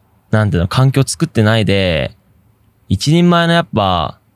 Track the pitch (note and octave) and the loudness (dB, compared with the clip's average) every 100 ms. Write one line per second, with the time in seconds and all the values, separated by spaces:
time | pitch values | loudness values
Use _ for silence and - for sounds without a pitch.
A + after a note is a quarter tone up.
0 | _ _ _ G#2+ G#2 E2 F2+ - C3+ C3+ | _ _ _ -2 0 0 -2 0 2 2
1 | C3 - E3 A2+ G#2+ A2+ F#2 G2 F#2 D#2 | -2 -4 -4 0 2 2 0 0 0 -2
2 | B1+ - _ _ _ _ _ _ - G2 | -4 -10 _ _ _ _ _ _ -6 -4
3 | D3 E3+ F3 E3+ E3+ E3+ E3+ G#2+ F#2+ F2+ | 0 2 4 2 2 0 0 -2 0 0
4 | D2+ - _ | -4 -8 _